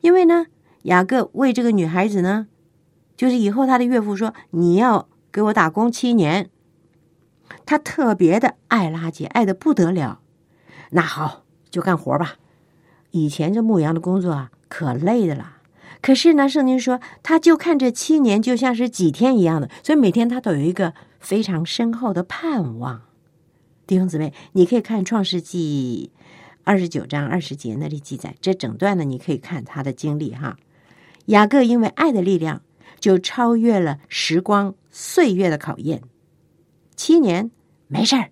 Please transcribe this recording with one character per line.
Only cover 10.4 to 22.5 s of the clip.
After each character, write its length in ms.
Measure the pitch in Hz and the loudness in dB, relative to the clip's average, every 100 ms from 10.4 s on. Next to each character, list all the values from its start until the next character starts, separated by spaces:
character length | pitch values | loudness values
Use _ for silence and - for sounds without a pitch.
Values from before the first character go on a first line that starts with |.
| _ _ _ - - | _ _ _ -20 -4
那 100 | 160 | -2
好， 440 | 165 - 151 - _ _ _ | -2 -4 -8 -8 _ _ _
就 100 | 180 | -6
干 160 | 180 175 | -2 -2
活 220 | - 135 | -2 -4
吧。 180 | 165 - _ _ _ _ _ _ _ | -4 -10 _ _ _ _ _ _ _
以 160 | 180 151 | -2 -2
前 240 | 143 160 | -2 -2
这 100 | 208 | 0
牧 160 | 226 202 | 2 2
羊 160 | 151 | 2
的 60 | 165 | -2
工 200 | 175 190 | -2 -2
作 120 | 180 | -2
啊， 180 | 151 127 _ _ | -4 -8 _ _
可 260 | - 143 | -8 -6
累 320 | 123 170 233 190 | -2 0 0 0
的 80 | |
了。 240 | 139 107 - _ _ - - | -2 -10 -20 _ _ -20 -10
可 140 | - | 2
是 180 | 269 339 | 4 6
呢， 160 | 302 277 | 4 2
圣 180 | 269 262 | 2 2
经 140 | 254 | 0
说， 180 | 240 247 - - | 0 -4 -6 -18
他 160 | - 320 | 0 2
就 180 | 330 320 | 4 2
看 220 | 339 302 | 2 2
这 120 | 254 | 0
七 280 | 240 - 311 | -2 0 2
年 220 | 262 202 | 4 2
就 160 | 226 247 | 2 0
像 180 | 254 | 0
是 140 | 233 240 | 0 -2
几 220 | - 175 | 0 0
天 280 | 143 247 254 | 2 2 4
一 40 | |
样 180 | 175 160 | 2 2
的， 100 | 135 - | -4 -10
所 100 | - | 0
以 40 | 302 | 2
每 120 | 233 | 4
天 180 | 175 233 | 2 0
他 120 | 247 | -2
都 120 | 240 | -2
有 40 | 151 | -2
一 160 | 151 | -2
个 220 | 180 180 151 - _ | -2 -4 -4 -20 _
非 220 | - 196 | -4 -4
常 220 | 220 170 | -2 -4
深 280 | 165 - 233 | -4 -4 -4
厚 200 | 233 247 | -2 -4
的 100 | 180 | -4
盼 560 | 180 - 330 | -6 -8 -6